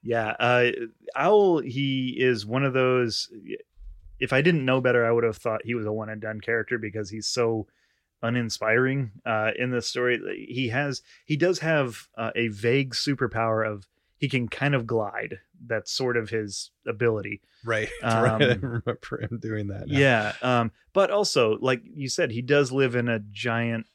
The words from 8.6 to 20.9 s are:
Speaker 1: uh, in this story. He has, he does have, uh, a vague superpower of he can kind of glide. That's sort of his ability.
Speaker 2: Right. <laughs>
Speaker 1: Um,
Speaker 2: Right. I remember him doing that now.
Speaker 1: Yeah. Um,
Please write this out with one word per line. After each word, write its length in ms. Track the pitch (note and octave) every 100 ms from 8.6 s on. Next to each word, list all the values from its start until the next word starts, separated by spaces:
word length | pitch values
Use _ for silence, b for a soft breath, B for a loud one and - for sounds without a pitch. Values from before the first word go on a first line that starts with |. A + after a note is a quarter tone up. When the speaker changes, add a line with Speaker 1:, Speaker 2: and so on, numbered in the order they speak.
| A2 A2+ C3 C#3 B2 G2 -
Speaker 1:
uh, 260 | A2 A2 -
in 140 | B2+
this 160 | B2 A#2
story. 600 | B2+ B2 A#2+ - G2 A2
He 200 | A#2+ B2+
has, 320 | B2 C#3+ C3 b b b
he 100 | D3+
does 240 | F3 F3
have, 480 | D#3 D#3+ C3 A2 - -
uh, 140 | A2+ -
a 120 | A#2
vague 460 | G2+ A#2 B2+ C3+
superpower 760 | A#2+ - C3+ B2 A2 A2+ A2 A2
of 180 | G#2 G2+ _ _ _
he 120 | C#3+
can 180 | C3 A#2
kind 260 | - C#3 C#3
of 120 | A2+
glide. 520 | A#2 G#2 G#2+ A2 F#2+ _ _ A#2+
That's 260 | A2+ -
sort 240 | - C3 A#2+
of 140 | G#2+
his 420 | A2+ G#2+ F#2+ - _ -
ability. 540 | A2 A#2 A2 G2 G2+ b b A2+
Speaker 2:
Right. 240 | A2+ G#2+ -
<laughs> 80 |
Speaker 1:
Um, 200 | A2+ A2+
Speaker 2:
Right. 180 | A#2+ A2+
I 120 | C#3
remember 680 | A#2 B2+ A#2 - - - - G#2+
him 100 | A#2
doing 260 | A2+ G#2+ G2+
that 200 | G2+ -
now. 120 | C#3+
Speaker 1:
Yeah. 340 | C#3 A#2 G#2 -
Um, 300 | B2 B2 A#2 - _